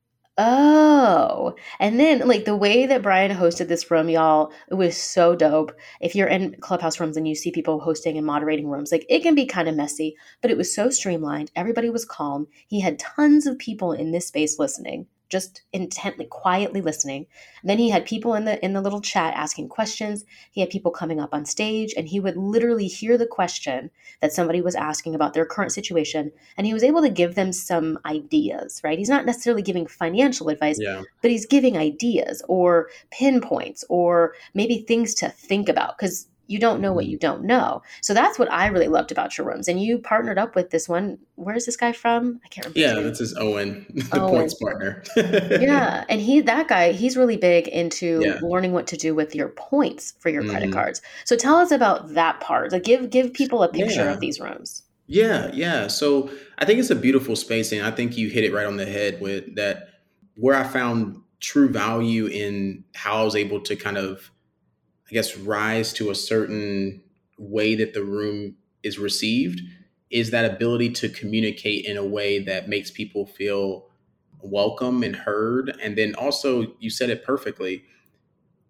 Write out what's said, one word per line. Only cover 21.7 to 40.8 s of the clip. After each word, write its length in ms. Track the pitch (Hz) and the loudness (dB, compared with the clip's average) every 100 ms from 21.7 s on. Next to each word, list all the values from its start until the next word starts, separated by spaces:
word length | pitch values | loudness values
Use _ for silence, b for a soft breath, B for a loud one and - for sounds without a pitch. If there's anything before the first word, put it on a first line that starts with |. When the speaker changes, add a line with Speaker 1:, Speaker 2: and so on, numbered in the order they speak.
| 220 214 - | -2 -4 -6
Speaker 1:
and 120 | 156 | -4
he 100 | 196 | -2
would 180 | 190 180 | -2 -4
literally 520 | 196 226 233 226 190 | 0 0 2 0 -2
hear 280 | - 220 240 | -6 0 2
the 120 | 233 | 2
question 640 | - 175 - - 131 165 B B B | 0 -2 -2 -6 -6 -8 B B B
that 120 | 151 | 0
somebody 280 | 185 170 175 | 2 0 2
was 140 | 175 | 0
asking 400 | 175 151 151 165 | -2 -4 -4 -6
about 180 | 160 - | -2 0
their 140 | 160 160 | 0 -2
current 240 | - 190 | -2 -4
situation, 600 | - - 165 151 160 147 b b - | -4 -2 -2 0 -4 -6 b b -4
and 100 | 202 | -2
he 80 | |
was 80 | 220 | 2
able 180 | 247 330 | 4 4
to 60 | 294 | 4
give 280 | 180 175 180 | 4 0 2
them 160 | 190 | -2
some 440 | 180 - 175 160 156 | -4 -2 -2 0 -4
ideas, 760 | 151 156 147 156 - - - - | -4 -6 0 0 0 -4 -10 -8
right? 160 | 151 160 | -4 -2
He's 100 | 202 | 2
not 160 | 285 | 2
necessarily 380 | 240 240 240 226 | 0 -2 0 0
giving 240 | 196 180 165 | 0 -4 -4
financial 640 | - 165 196 277 254 160 | -4 -2 2 2 2 -4
advice, 300 | 151 151 147 | 0 0 0
Speaker 2:
Yeah. 220 | 104 95 95 _ | -4 -6 -10 _
Speaker 1:
but 80 | 240 | 2
he's 160 | 226 220 | 2 4
giving 300 | 277 254 160 | 4 6 2
ideas 680 | 156 147 240 220 - - - | -2 -2 -2 0 -2 -8 -2
or 400 | 185 180 170 165 B B | 2 6 4 2 B B
pinpoints 720 | - 269 254 - - - - - | 0 2 2 0 -4 -6 -12 -2
or 460 | 175 175 170 170 B B | 2 4 4 4 B B
maybe 260 | 190 233 226 | -2 0 -2
things 360 | - 233 226 | 0 0 0
to 140 | - - | -2 -4
think 400 | - - 196 196 | -8 -2 0 2
about, 280 | - - - | 0 -2 -4
'cause 300 | 196 - - _ - | -4 -4 -12 _ -10
you 100 | 202 | 0
don't 220 | 233 - | 0 2
know 120 | 196 | 0
what 120 | 175 | -2
Speaker 2:
Mm-hmm. 80 | - | -2
Speaker 1:
you 60 | 151 | -2
don't 260 | 156 - | -2 -2
know. 360 | 196 254 - - B B | 0 2 2 -4 B B
So 100 | - | 0
that's 240 | 302 359 415 | 2 2 2
what 140 | - | 0
I 160 | 170 202 | 2 2
really 220 | 185 160 | 2 2
loved 240 | 156 - | 2 0
about 260 | - - - | -4 -4 -6
your 80 | - | -6
rooms. 220 | - - | -6 -4
And 120 | 180 | -2
you 180 | 214 233 | 0 -2
partnered 360 | 233 220 233 190 | 0 0 0 -2
up 200 | 226 185 | 0 -2
with 140 | 175 | -2
this 180 | 160 | -4